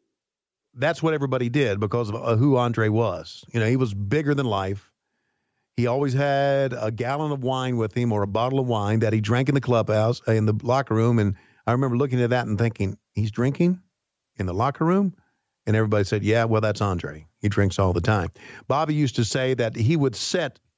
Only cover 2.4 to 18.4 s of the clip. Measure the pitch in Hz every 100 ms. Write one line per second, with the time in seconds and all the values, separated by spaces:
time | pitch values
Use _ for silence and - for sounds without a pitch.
2.4 | 143 131 120 113 107 107 113 87 - -
3.4 | - 117 110 131 127 101 101 143 147 139
4.4 | 127 101 95 101 - _ _ _ _ _
5.4 | _ _ _ - 120 127 143 127 143 139
6.4 | 139 139 135 127 110 113 120 143 156 143
7.4 | 123 131 127 123 110 - 120 107 101 104
8.4 | 123 135 127 110 101 110 110 110 107 123
9.4 | 135 139 127 120 107 107 110 123 - 113
10.4 | 107 107 117 127 135 110 113 117 101 95
11.4 | _ _ - 120 135 120 139 123 120 123
12.4 | 117 104 117 - 98 104 _ - 107 107
13.4 | 123 139 175 180 - _ _ _ _ -
14.4 | 92 90 127 135 160 185 202 - _ _
15.4 | _ _ - 107 110 104 98 107 104 110
16.4 | 117 110 107 101 104 90 78 76 78 _
17.4 | 104 101 98 - 95 90 92 107 87 -